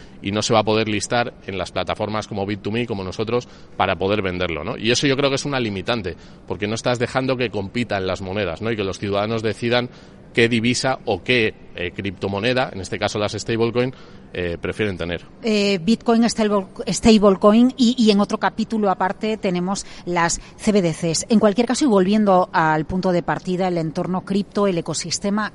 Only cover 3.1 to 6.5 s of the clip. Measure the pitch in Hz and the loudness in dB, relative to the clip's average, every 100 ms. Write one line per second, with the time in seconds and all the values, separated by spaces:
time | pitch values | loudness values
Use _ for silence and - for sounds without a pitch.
3.1 | - 110 123 - - - - 95 87 95 | -6 -2 -2 -4 -18 -10 0 0 2 0
4.1 | 104 95 90 90 76 87 - 110 120 147 | 0 0 -2 -2 -4 -6 -4 0 2 2
5.1 | 131 139 135 143 135 113 98 87 117 90 | 2 0 -2 -2 -2 -2 -4 -4 -4 -4
6.1 | 82 - - - | -8 -16 -18 -10